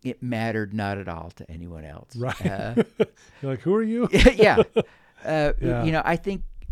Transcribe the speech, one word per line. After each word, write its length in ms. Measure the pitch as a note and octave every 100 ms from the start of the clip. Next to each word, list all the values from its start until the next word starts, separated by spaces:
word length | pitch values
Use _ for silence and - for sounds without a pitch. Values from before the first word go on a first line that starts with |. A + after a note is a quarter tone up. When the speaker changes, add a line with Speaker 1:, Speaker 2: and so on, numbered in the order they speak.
Speaker 1:
it 180 | B2+ A#2+
mattered 500 | B2 A2+ A2+ A2 G#2
not 260 | G#2+ G2+ G2+
at 100 | F#2
all 220 | E2 E2 -
to 140 | -
anyone 340 | E2 E2+ E2
else. 300 | D2+ D2+ -
Speaker 2:
Right. 320 | A#2+ B2 - F3+
Speaker 1:
Uh, 280 | G2 G#2+ A#2+
Speaker 2:
<laughs> 280 | - - A3 _ - -
You're 80 | C#3
like, 80 | C3+
"Who 120 | E3
are 80 | G#3
you?" 260 | A3 A#3 B3
Speaker 1:
<laughs> 240 | G3 A#3+ G#3+
Yeah. 260 | G#3+ G3 G#3 - - _ _ _
Uh, 280 | - D#3 D3 -
Speaker 2:
Yeah. 220 | B2+ A#2+
Speaker 1:
you 80 | D#3
know, 120 | D#3+
I 100 | -
think, 300 | E3 G3 F#3+ - - -